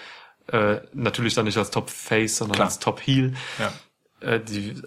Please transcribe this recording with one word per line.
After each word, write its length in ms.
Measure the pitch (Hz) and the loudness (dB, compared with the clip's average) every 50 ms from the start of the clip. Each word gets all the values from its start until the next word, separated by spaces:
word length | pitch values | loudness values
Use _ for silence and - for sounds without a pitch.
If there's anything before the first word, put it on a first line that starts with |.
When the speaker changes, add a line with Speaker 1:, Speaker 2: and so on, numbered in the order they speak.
| - - - - - - _ _ _ - | -16 -18 -18 -20 -20 -20 _ _ _ 0
Speaker 1:
Äh, 320 | - 113 104 104 - - - - | 2 4 4 4 4 2 -2 -8
natürlich 420 | - 139 120 107 - - 117 113 - | -4 -2 -2 0 0 0 0 2 2
dann 120 | 120 110 | 2 2
nicht 100 | 107 101 | 2 2
als 140 | 113 101 - | 0 0 0
Top-Face, 640 | - 113 104 - - - - - 113 110 113 107 - | 0 -2 -2 -4 -6 -10 -4 0 2 2 2 2 0
sondern 200 | - 113 104 101 | -2 -2 0 2
Speaker 2:
Klar. 100 | - 104 | 2 2
Speaker 1:
als 120 | - - - | 2 0 -2
Top-Heel. 560 | - - - - - - 135 135 131 131 127 - - - - - | -2 -2 -2 0 0 2 4 4 4 2 0 -4 -8 -8 -6 -4
Speaker 2:
Ja. 140 | 110 98 - - - _ _ _ _ _ _ - - 131 | -4 -4 -4 -8 -16 _ _ _ _ _ _ -8 -2 -2
Speaker 1:
Äh, 120 | 117 113 | 0 0
die 420 | 110 113 104 104 101 104 127 - - | -2 -4 -6 -4 -4 -6 -8 -10 -2